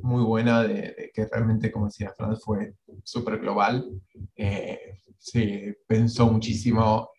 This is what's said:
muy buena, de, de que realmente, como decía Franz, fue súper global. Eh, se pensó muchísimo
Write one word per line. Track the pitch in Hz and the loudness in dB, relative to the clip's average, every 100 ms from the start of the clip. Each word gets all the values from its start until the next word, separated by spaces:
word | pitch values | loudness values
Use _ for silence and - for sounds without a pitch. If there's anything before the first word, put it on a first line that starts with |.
muy | 123 123 | 0 2
buena, | 110 113 117 117 | 2 2 4 4
de, | 110 | 2
de | 101 - - - | 0 -6 -10 -10
que | - 107 | -6 -4
realmente, | 117 113 110 110 | 0 2 2 0
como | 110 104 | -2 -4
decía | - 101 - | -4 -10 -6
Franz, | 107 110 | -4 -4
fue | - 104 104 - _ 98 | -4 -4 -4 -12 _ -20
súper | - 123 117 107 | -10 -6 -4 -4
global. | - 101 101 127 - 95 - - 98 - | -2 0 2 0 -4 -10 -14 -16 -16 -6
Eh, | 101 98 92 92 - - _ _ | -4 -4 -6 -10 -14 -20 _ _
se | - 117 104 101 101 - - | -6 0 0 -2 -8 -10 0
pensó | 113 117 - 117 | 2 4 4 4
muchísimo | 110 113 95 123 110 110 110 - | 4 0 -2 2 4 4 4 0